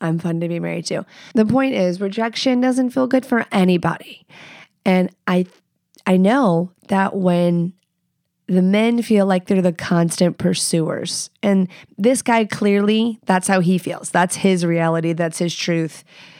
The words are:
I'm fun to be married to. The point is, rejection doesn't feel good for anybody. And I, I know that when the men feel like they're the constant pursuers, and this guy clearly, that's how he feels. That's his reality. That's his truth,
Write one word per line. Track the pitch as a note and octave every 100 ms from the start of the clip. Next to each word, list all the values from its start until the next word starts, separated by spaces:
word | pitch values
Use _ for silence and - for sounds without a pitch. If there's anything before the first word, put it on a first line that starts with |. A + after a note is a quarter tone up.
I'm | E3 E3
fun | E3+ E3
to | E3+
be | E3+
married | E3+ E3+ -
to. | - - - - -
The | G#3+
point | B3+ C4+ G#3
is, | F3+ F3+
rejection | G3 G#3+ A3+ - C4 B3
doesn't | B3+ B3+ B3
feel | C4+ B3+
good | C4 B3+
for | A#3+ -
anybody. | G#3 F#3 F3 E3+ - - - _ - - - - _ G3
And | F#3 F3+ _ -
I, | F3+ F3+ _ _ _ _ _ -
I | F#3
know | F#3+ C4+ G#3+ E3 F3+ _ -
that | G3 G3 G3
when | F3+ F3 F3 E3+ F3 - _ _ _ _ _ _ -
the | F3+
men | F#3 G#3 A3+ A#3
feel | A3+ G#3 G3
like | F#3 -
they're | F#3+
the | F3+
constant | D#3+ - E3+ E3+ - F3 -
pursuers, | F3+ F3 - E3 D#3 - F3 - - _
and | G3+ F#3+ F#3 - - -
this | A3 C4+
guy | - A3+ G#3+
clearly, | - G#3 G3+ G#3 A3 A#3 A3 -
that's | F#3 F#3+
how | F#3+
he | E3+ F#3
feels. | - E3+ -
That's | F3 F3+ -
his | G3 F#3 E3+
reality. | E3 E3 E3 E3
That's | E3 E3 -
his | F3
truth, | - - E3 D#3+ - - - -